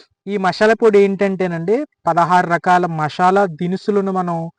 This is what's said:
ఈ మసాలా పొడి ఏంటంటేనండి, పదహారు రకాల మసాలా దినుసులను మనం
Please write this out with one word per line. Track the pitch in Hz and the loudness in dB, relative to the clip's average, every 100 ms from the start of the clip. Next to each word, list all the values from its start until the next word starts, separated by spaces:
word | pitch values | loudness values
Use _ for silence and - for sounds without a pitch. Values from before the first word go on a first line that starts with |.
| _ _ | _ _
ఈ | - 202 | -8 -4
మసాలా | 190 170 214 226 | -2 0 2 4
పొడి | 226 202 | 4 4
ఏంటంటేనండి, | 196 196 202 190 185 165 170 233 302 _ | 4 2 -2 -2 -4 -4 -2 -2 -4 _
పదహారు | - 165 165 180 175 | -2 0 2 2 2
రకాల | 170 185 180 180 | 0 2 2 0
మసాలా | 160 151 - 180 196 196 | -4 -6 0 2 2 0
దినుసులను | 151 175 185 - 202 196 | -2 -6 -4 -2 -2 -2
మనం | 190 180 170 165 | -4 -4 -6 -8